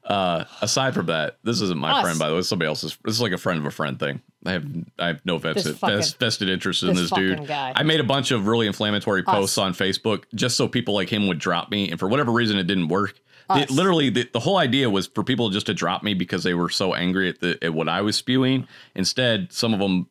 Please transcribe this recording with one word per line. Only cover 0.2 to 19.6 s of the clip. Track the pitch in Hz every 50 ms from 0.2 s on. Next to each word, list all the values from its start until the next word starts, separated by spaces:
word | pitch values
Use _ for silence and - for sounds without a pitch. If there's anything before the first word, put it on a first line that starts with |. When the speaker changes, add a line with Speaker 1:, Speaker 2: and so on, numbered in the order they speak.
| 95 90 85 80 - - - -
Speaker 1:
aside | - 104 - 143 135 131 -
from | 101 92
that, | 82 82 80 76 71 - _ -
this | 110 117 92
isn't | 107 95 90
my | 73 67 -
Speaker 2:
Us. | 285 269
Speaker 1:
friend, | 135 87 82
by | 80 78 76
the | 80
way. | 87
It's | 90
somebody | - 107 90 82
else's. | 78 76 71 - 78 - - _
This | - 110
is | 113
like | 123 107 90
a |
friend | 85 - 95 90 80
of | 73
a | 71
friend | - - 78 71 65 65
thing. | 78 71 69 67 _ _ _ _ -
I | - 92
have, | 90 73 71 76 82 82 - _
I | - 87
have | 87 80 73 _
no | 90 87
vested, | 80 71 80 78 - 85 78 76
Speaker 2:
This | -
fucking, | - - 101
Speaker 1:
ves-, | 104 - - -
vested | - 123 113 104 - 104 92
interest | 95 90 - 98 85 -
in | - 90
Speaker 2:
this | 90 90 87 82
Speaker 1:
this |
dude. | 190 185 95 95
Speaker 2:
fucking | 95 117 147
guy. | 139 151 143 135 131 127
Speaker 1:
I | - 147
made | 156 160 156
a | 139
bunch | 110 135 139 135 -
of | 135 113 95
really | 104 113 117 113
inflammatory | 104 95 - 107 104 104 104 - 113 101 95 87
Speaker 2:
Us. | 98 92
Speaker 1:
posts | 101 98 95 -
on | - 101 95 90
Facebook | - 98 95 95 - - 113 104 90 - _ -
just | 104 - 127 123
so | - 135 -
people | - 127 123 - 101
like | 104 95 87
him | 113 107 104
would | 95 90 76
drop | - 92 87 85 - -
me. | - 104 98 85
And | 87 -
for | 95
whatever | 95 113 139 147 120
reason, | 113 117 120 110 104
it | 98 92
didn't | 87 101 92 85
work. | 76 85 98 101 98 - _ _ _ - - - -
It | 190 143 147
Speaker 2:
Us. | -
Speaker 1:
literally, | 135 143 180 196 180 160 143 127
the, | 101 123 117 -
the | - 120
whole | 117 160 202
idea | 190 165 131 113 139 135 120
was | 98 95 90
for | - _ 110 98
people | - 131 127 120 110
just | 95 104 -
to | - 101
drop | 82 85 82 92 - -
me | 104 104
because | 92 87 - - 90 85
they | 90 87
were | 87 87 85
so | - - 101 92 -
angry | - 87 90 92 95 95
at | 90 - _
the, | - 87 82 -
at | - 85 80
what | 78 80 78
I | 82 92
was | 101 110 110
spewing. | - - - 127 131 131 127 131 131 127 - - - - - _
Instead, | - 95 - - - - - 113 104 92 -
some | - -